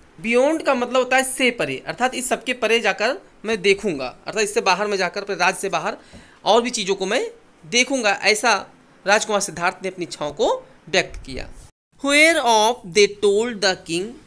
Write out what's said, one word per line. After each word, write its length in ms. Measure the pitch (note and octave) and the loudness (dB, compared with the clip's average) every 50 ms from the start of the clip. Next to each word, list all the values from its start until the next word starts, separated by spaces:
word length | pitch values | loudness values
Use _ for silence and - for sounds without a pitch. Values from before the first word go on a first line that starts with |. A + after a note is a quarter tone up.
| _ _ _ - D#3+ | _ _ _ -10 -4
Beyond 400 | A3 A#3+ A#3+ C4 D4 D#4+ D#4+ - | 0 2 2 2 2 0 0 0
का 80 | D4 C4+ | 0 0
मतलब 240 | B3 A#3+ A#3+ A#3+ C4 | 0 0 -2 0 0
होता 200 | B3+ B3+ B3+ C4 | 0 2 2 2
है 60 | B3+ | 2
से 280 | C4 - - C4+ A#3+ | 0 0 0 0 0
परे, 320 | A#3+ - E3+ C#3 C3+ B2+ - - | 0 0 -4 -4 -6 -6 -8 -10
अर्थात 280 | D#3+ - A#3+ B3+ B3+ | -6 -2 -2 -2 -2
इस 140 | - - - | -4 -4 -4
सबके 240 | A#3 - - - B3 | -4 -4 -4 -6 -6
परे 260 | B3+ - G#3+ A3+ A#3 | -4 -2 0 0 2
जाकर 380 | G#3+ G#3 F#3 - G#3 A#3 D4 G4 - - _ _ - | 2 0 -2 0 -2 -4 -4 -4 -10 -18 _ _ -6
मैं 160 | G#3 A3+ G#3 | -6 -4 0
देखूँगा, 560 | E3+ G3+ F#3+ G3 - G#3+ D#3+ C3+ C3 B2 - - - C#3+ | 2 2 2 2 0 -4 -4 -4 -6 -10 -10 -12 -12 -8
अर्थात 160 | D#3+ G#3 A3 | -4 -2 -2
इससे 180 | G3+ G#3 A#3 | -2 -2 0
बाहर 260 | G3 G3 F3+ E3+ G#3+ G#3 | 0 2 2 0 0 -2
मैं 100 | G#3 F#3 | -2 -2
जाकर 240 | F#3+ F3 - G#3 | -2 -2 -4 -6
अपने 140 | G3 G3 G3 | -8 -6 -4
राज्य 240 | E3 F3 F#3 F#3 - | 0 0 0 0 0
से 80 | - F#3+ | -2 -4
बाहर 280 | F3+ E3 D#3 G3+ B3 - - - - - - - - _ - | -2 -2 -4 -4 -8 -8 -12 -20 -20 -20 -20 -20 -18 _ 2
और 160 | D#3+ G3+ A#3+ | 4 4 4
भी 80 | A#3 B3 | 4 2
चीज़ों 260 | B3 A3+ G3+ F3+ G3 | -2 -4 -2 -2 -2
को 100 | F#3+ F#3+ | -2 -2
मैं 260 | F#3 G#3+ C#4 A4+ A4+ - - _ _ _ _ - | -2 0 -2 -2 -4 -8 -12 _ _ _ _ -8
देखूँगा, 460 | D3+ D#3+ A#3+ B3 B3 C#4 C4 A3+ G#3 | 0 2 2 2 2 2 0 2 0
ऐसा 540 | G3 - - G3 G#3+ G#3 - A#3+ G#3+ - - - - _ _ _ _ _ - F#3 | 0 0 0 0 0 2 2 0 0 0 -2 -8 -18 _ _ _ _ _ 0 2
राजकुमार 340 | G3+ A3 - - G#3+ G3+ | 2 2 2 0 -2 -2
सिद्धार्थ 340 | F#3+ - E3 E3+ E3+ F3+ F#3 - F#3+ | -2 -4 -6 -2 -2 -2 -2 -4 -6
ने 60 | F#3+ | -8
अपनी 140 | F#3 - F3 | -8 -8 -10
इच्छाओं 260 | D#3 - - - D3 | -10 -8 -8 -8 -6
को 340 | D3 D3+ A#3 F4 C5 B4+ - - - - _ - | -4 0 0 0 0 -2 -6 -12 -20 -20 _ -4
व्यक्त 360 | D#3 F3 - - - - - | -2 -2 -2 -2 -4 -14 -14
किया। 240 | C3 C3 B2 G#2+ - - - - - _ _ _ _ _ _ - | -12 -12 -12 -12 -12 -14 -18 -20 -20 _ _ _ _ _ _ -2
Whereof 920 | C#4 C#4+ D4 D4+ D#4+ E4 D#4+ C4 A#3 A3+ A3 G#3+ A3 A#3+ A#3+ - F#3 E3 G#3+ | 2 4 6 6 6 4 4 2 4 4 4 4 2 0 -2 -6 -2 4 4
they 100 | G#3 G3 G3+ - - | 4 4 4 2 0
told 300 | G#3 G3 G#3 A3+ B3 A#3 G3 | 2 2 2 0 -2 -2 -2
the 180 | F#3 F#3+ F#3 F3+ - - | -2 -2 -2 -2 -4 -6
king 220 | E3 F3 F#3+ A3+ B3+ D4 - | -4 -4 -4 -6 -10 -16 -20